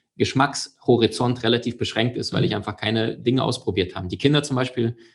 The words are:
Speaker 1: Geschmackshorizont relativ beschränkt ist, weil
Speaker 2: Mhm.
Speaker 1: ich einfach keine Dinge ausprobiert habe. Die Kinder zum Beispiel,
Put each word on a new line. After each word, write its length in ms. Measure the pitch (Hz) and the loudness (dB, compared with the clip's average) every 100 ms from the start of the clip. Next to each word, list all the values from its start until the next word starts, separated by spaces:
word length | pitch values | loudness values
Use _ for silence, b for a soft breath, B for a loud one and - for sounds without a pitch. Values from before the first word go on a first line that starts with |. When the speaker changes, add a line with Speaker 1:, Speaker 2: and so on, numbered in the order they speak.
| B - | B -4
Speaker 1:
Geschmackshorizont 1300 | 101 135 143 - - _ - 120 110 - 123 120 | -2 2 0 -2 -12 _ 2 4 4 2 -2 0
relativ 340 | 113 117 120 117 | 0 0 -2 -4
beschränkt 400 | 113 110 117 117 | -4 0 -2 -2
ist, 160 | 110 | -4
weil 80 | 107 | -2
Speaker 2:
Mhm. 60 | 110 | 0
Speaker 1:
ich 80 | 107 | -2
einfach 200 | 104 104 | -6 -4
keine 440 | 104 113 110 - | -2 0 0 -2
Dinge 240 | 117 131 | 0 2
ausprobiert 520 | 117 113 - 98 90 - | 2 0 -2 0 -2 -4
habe. 120 | 92 | -8
Die 100 | 98 | 0
Kinder 240 | 143 147 | 2 4
zum 140 | 143 127 | 2 -2
Beispiel, 420 | 127 - 117 120 B | -2 0 -2 -4 B